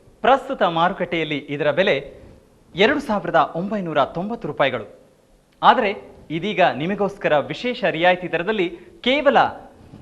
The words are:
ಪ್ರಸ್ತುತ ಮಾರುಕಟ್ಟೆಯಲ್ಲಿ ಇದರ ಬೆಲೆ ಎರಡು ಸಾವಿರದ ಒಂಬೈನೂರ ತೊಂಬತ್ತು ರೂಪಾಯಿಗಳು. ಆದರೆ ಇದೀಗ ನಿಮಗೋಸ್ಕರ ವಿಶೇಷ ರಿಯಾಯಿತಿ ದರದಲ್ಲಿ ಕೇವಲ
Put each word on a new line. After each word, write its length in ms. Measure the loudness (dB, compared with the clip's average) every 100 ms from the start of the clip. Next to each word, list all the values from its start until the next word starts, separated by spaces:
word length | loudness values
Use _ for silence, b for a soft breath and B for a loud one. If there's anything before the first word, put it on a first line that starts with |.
| -20 _
ಪ್ರಸ್ತುತ 420 | 4 4 2 -2
ಮಾರುಕಟ್ಟೆಯಲ್ಲಿ 840 | 0 2 0 0 -4 -2 -2 -4 -6
ಇದರ 200 | -2 0
ಬೆಲೆ 440 | 2 2 0 -4 -14 -20 -20 _ _ _ 2
ಎರಡು 240 | 2 2
ಸಾವಿರದ 520 | -2 -4 0 2 2 -2
ಒಂಬೈನೂರ 480 | -6 -4 -2 0
ತೊಂಬತ್ತು 440 | 0 -2 -6 -6 -6
ರೂಪಾಯಿಗಳು. 520 | 0 0 0 -8 -16 _ _ _ _ _ _
ಆದರೆ 500 | 4 4 2 -4 -12 -20 -10
ಇದೀಗ 300 | -6 -4 0
ನಿಮಗೋಸ್ಕರ 800 | 0 0 -4 -4 -4 -4 0 0
ವಿಶೇಷ 460 | 0 -6 -8 -4
ರಿಯಾಯಿತಿ 480 | -4 2 2 2 -2
ದರದಲ್ಲಿ 460 | -4 -2 -2 -4 B B -6
ಕೇವಲ 360 | -2 0 4 4 2 -2 -16 -20 -20 -4